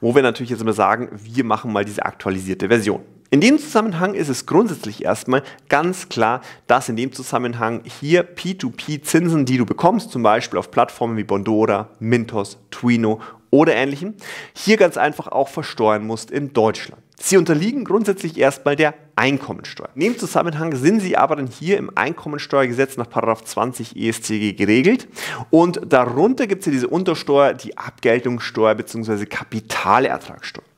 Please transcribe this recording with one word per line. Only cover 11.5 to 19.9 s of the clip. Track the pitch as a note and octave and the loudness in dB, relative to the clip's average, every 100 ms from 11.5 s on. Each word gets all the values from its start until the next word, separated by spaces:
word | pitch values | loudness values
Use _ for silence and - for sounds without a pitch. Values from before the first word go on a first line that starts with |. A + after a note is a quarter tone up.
| G#2+ G#2+ G2+ G#2+ _ | 2 2 0 -4 _
Mintos, | A2+ A#2+ A2+ A2+ G2+ - _ | 0 0 0 -6 -6 -10 _
Twino | - A#2+ A#2+ A2 A2 - - _ | -4 0 2 2 -2 -6 -20 _
oder | C3+ D#3 | 4 6
ähnlichem, | A#2 C3+ C#3 F3+ G#3+ - - - | 4 0 -2 -10 -12 -16 -16 -16
hier | - - G#3+ | -8 2 4
ganz | F#3 - | 4 4
einfach | C#3 D3+ D3+ | -2 -2 -6
auch | - C#3 | -2 -2
versteuern | - D3+ - A2 G#2+ G#2+ | -4 -10 0 2 2 -2
musst | A2+ - | -8 -6
in | C#3+ C#3+ | -6 -4
Deutschland. | A#2 A2 G#2 - - _ _ | 2 2 0 -10 -18 _ _
Sie | - F#3+ | 2 2
unterliegen | E3+ D#3 F#3+ C#4 | 4 2 0 -4
grundsätzlich | A3 G3 G#3 G3 E3+ D#3+ | -2 0 0 -2 -4 2
erstmal | C3 C#3 - C#3+ | 2 2 -2 2
der | D3+ D3+ - - | 0 0 -8 0
Einkommensteuer. | A#2+ C#3 - G2+ - - - | 2 0 -4 -12 -12 -14 -14